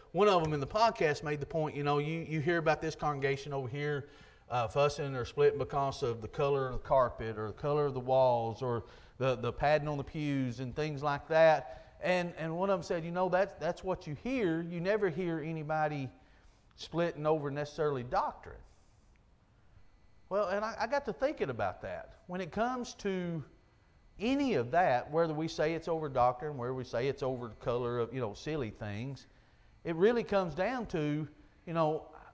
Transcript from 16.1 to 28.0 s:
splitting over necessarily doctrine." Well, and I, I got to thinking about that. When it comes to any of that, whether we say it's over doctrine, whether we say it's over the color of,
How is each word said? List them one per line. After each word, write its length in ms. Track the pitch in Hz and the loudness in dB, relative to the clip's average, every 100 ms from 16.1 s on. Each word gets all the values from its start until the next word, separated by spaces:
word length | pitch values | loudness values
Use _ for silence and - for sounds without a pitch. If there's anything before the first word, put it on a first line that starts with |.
| - - - - _ _ - | -10 -20 -20 -20 _ _ -18
splitting 500 | - 160 170 143 151 | -6 -2 -2 0 0
over 240 | 160 143 | 2 0
necessarily 540 | 143 143 - 151 139 | -4 -6 -2 0 0
doctrine." 560 | 120 190 202 - - - - - _ - _ _ _ _ _ _ - - - _ - - - | -2 0 -2 -6 -16 -18 -20 -20 _ -20 _ _ _ _ _ _ -20 -20 -20 _ -20 -20 -4
Well, 200 | 190 190 | -2 0
and 140 | 202 | -2
I, 120 | 214 214 | -4 -4
I 60 | 226 | -2
got 180 | 285 277 | -2 -2
to 80 | |
thinking 360 | - 277 302 156 | -2 -2 0 -2
about 320 | 117 98 - | 0 -2 -2
that. 380 | 98 87 - - - | -8 -10 -12 -18 -10
When 120 | 180 | -6
it 120 | 175 | -4
comes 420 | 202 240 254 233 - | -2 -2 -2 -8 -6
to 480 | 202 185 175 165 - - _ _ _ _ _ - | -4 -2 -2 -6 -8 -18 _ _ _ _ _ -6
any 340 | 220 277 269 | 0 2 2
of 160 | 170 120 | 0 2
that, 380 | 165 180 123 131 | 2 4 2 2
whether 240 | 156 165 | 0 0
we 140 | 151 160 | 0 -4
say 260 | - 160 | 0 0
it's 140 | 165 175 | 0 -2
over 200 | 160 151 | -4 -2
doctrine, 480 | 131 123 127 151 139 | 4 4 2 -6 -6
whether 180 | 120 | -6
we 100 | 131 | -6
say 240 | 123 117 135 | -4 -2 -2
it's 160 | 131 | 0
over 240 | 131 127 120 | -2 -2 -8
the 80 | 117 | -8
color 440 | 135 120 120 | -2 -2 0
of, 140 | 120 | -2